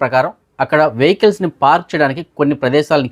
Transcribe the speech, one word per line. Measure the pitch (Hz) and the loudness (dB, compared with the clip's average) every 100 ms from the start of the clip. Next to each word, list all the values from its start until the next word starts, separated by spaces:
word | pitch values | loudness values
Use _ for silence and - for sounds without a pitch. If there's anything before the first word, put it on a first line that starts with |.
| 127 | -2
ప్రకారం | 127 151 - _ - | 0 -2 -6 _ -8
అక్కడ | 131 151 151 113 | -2 0 0 2
వెహికల్స్ని | 151 196 214 190 175 - 139 | 0 2 0 0 -6 0 0
పార్క్ | 175 - | 0 -2
చేయడానికి | 160 143 139 165 - | -2 -2 -2 -10 -2
కొన్ని | 143 139 | -2 0
ప్రదేశాలను | 127 147 147 156 127 | 0 0 0 -2 -2